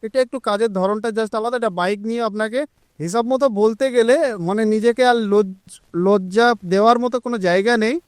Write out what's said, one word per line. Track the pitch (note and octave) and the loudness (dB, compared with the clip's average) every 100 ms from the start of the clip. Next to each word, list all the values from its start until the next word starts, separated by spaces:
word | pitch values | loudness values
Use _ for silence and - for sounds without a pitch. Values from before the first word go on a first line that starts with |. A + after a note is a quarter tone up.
এটা | A3 C4 | -4 -2
একটু | B3+ C4+ | -2 -2
কাজের | A3+ G3+ A3+ | -4 0 0
ধরনটা | F#3+ F#3+ G#3+ A3 | 0 0 -2 -4
just | G#3+ A3 A3+ | -4 -4 -4
আলাদা। | A3+ B3 | -4 -2
এটা | A3+ | -2
বাইক | F3+ F3+ G#3 | -2 -2 -2
নিয়ে | G#3+ A#3 | -4 -4
আপনাকে | A3+ G#3 A3 A#3 D4 _ _ _ | -4 -4 -4 -4 -6 _ _ _
হিসাব | D#3+ G#3+ A#3 | -6 -4 -2
মতো | C4 C#4 | 0 0
বলতে | G3+ G#3+ A3+ C4+ | 2 0 2 0
গেলে, | B3 A3+ C#4 D4+ G#3+ | 2 4 4 2 -2
মানে | E3+ G#3 | -4 0
নিজেকে | A3 G#3+ A3+ A#3 B3+ | 0 2 0 2 2
আর | A#3+ | 2
লজ-, | G#3+ G3+ G3+ F#3+ _ - _ | 2 2 0 -4 _ -20 _
লজ্জা | E3 F#3 G3+ F#3 F#3+ A#3+ A#3 | -2 2 2 0 2 2 0
দেওয়ার | F3+ F#3+ G#3+ A#3+ | -2 2 4 2
মতো | A#3+ B3+ | 0 -4
কোনো | A#3+ A#3+ | -6 -4
জায়গা | F3+ F3+ G3+ A#3+ | 0 0 2 0
নেই। | G#3+ D4+ | 0 -2